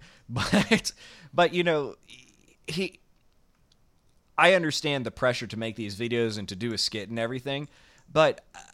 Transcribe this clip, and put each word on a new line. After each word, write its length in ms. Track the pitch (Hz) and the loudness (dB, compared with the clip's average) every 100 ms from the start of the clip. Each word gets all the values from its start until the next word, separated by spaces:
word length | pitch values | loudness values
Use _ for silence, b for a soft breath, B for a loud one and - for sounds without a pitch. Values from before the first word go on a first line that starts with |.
| b | b
<laughs> 140 | b - | b -10
But, 640 | 120 - 214 - 220 - B B B B | -6 0 2 4 2 0 B B B B
but, 180 | 139 175 | 2 2
you 100 | 175 | 4
know, 340 | 170 156 135 - _ 123 - _ _ _ - | 2 0 -2 -8 _ -20 -20 _ _ _ -8
he, 340 | 156 190 - _ _ _ _ _ _ _ _ _ _ _ _ _ - | -4 -6 -8 _ _ _ _ _ _ _ _ _ _ _ _ _ 4
I 160 | 165 | 6
understand 500 | 185 160 - 156 139 | 6 2 -2 -2 -2
the 60 | 117 | -4
pressure 360 | - 127 117 110 | -2 0 0 -6
to 120 | 110 | -8
make 180 | 113 107 | -8 -6
these 180 | 107 98 | -8 -6
videos 420 | 117 117 117 107 | -2 0 0 -2
and 100 | 95 | -8
to 80 | 95 | -8
do 160 | 117 | -6
a 60 | 107 | -4
skit 300 | - 110 98 | -4 -4 -8
and 80 | 117 | -6
everything, 500 | 117 131 135 139 147 b b b _ | -4 -6 -6 -8 -8 b b b _
but 340 | 151 156 - - - - | 4 4 2 -8 -20 -20